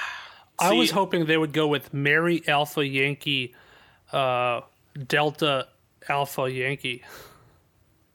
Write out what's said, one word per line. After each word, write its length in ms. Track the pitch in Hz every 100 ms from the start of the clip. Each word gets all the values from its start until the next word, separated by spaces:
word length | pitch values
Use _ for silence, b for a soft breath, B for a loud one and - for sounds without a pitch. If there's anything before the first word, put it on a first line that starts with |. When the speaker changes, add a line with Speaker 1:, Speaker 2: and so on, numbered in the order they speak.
| B B B B B -
Speaker 1:
I 140 | 175
was 160 | 220 160
Speaker 2:
see 60 |
Speaker 1:
hoping 320 | 165 185 180 156
they 100 | 160
would 140 | 156
go 160 | 151 151
with 260 | 143 -
Mary 480 | 139 143 151 170 165 -
Alpha 360 | 143 147 -
Yankee, 720 | 139 135 139 139 147 135 123 - B B B B _
uh, 500 | 143 131 123 123 120 - _ _ 147 127
Delta 600 | 147 147 143 156 135 - _ _ _ -
Alpha 420 | 143 139 - 131
Yankee. 540 | 127 131 139 131 123 - B B B B B B _ _ _ _